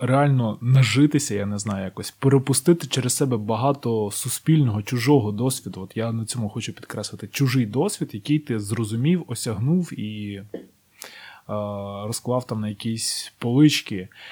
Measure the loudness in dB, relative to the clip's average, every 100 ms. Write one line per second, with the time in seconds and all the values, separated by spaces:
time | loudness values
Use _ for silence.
0 | 0 4 4 4 2 -2 4 6 6 6
1 | 4 4 0 -2 -2 -4 -4 -4 -6 -8
2 | -12 -2 4 4 4 2 4 4 2 -2
3 | -2 0 0 0 0 0 0 0 0 -2
4 | -2 -4 -6 -2 2 4 4 0 -2 0
5 | 4 4 4 0 -2 -2 -8 -12 -10 -6
6 | -4 -4 -4 -4 -6 -6 -10 -10 -12 -10
7 | -10 -12 -8 0 2 2 2 0 0 -2
8 | -6 -6 -2 0 0 -4 -2 -4 -2 0
9 | 2 0 -2 -6 -6 -2 0 0 0 -6
10 | -8 -8 -8 -10 -12 -16 -16 _ _ _
11 | -18 -18 -20 -20 -10 -6 -6 -8 -10 -8
12 | -8 -6 -4 -4 -2 -6 -6 -6 -6 -4
13 | -6 -6 -10 -8 0 6 6 6 -2 -8
14 | -10 -16 -20